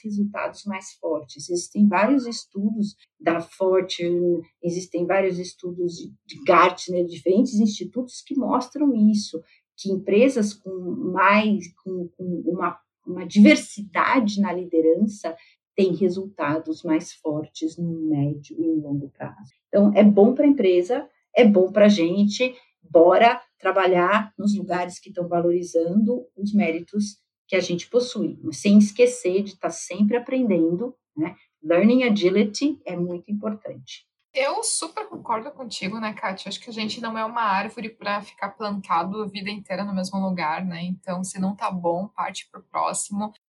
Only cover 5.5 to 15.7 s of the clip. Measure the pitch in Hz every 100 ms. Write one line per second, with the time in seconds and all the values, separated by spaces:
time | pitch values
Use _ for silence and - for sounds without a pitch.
5.5 | - 180 175 175 170 - - _ - -
6.5 | 175 185 - - 175 175 170 170 190 269
7.5 | 208 220 - 180 247 247 - - 269 214
8.5 | 254 - 285 294 226 214 208 - 165 -
9.5 | _ _ _ 196 185 - 202 269 262 208
10.5 | - 190 185 180 175 180 180 190 208 214
11.5 | 185 170 _ 190 185 175 - 185 170 160
12.5 | 180 175 - _ _ - 180 170 208 262
13.5 | 294 - - 202 175 - 269 208 202 190
14.5 | 175 175 160 160 175 208 - 165 165 _
15.5 | _ _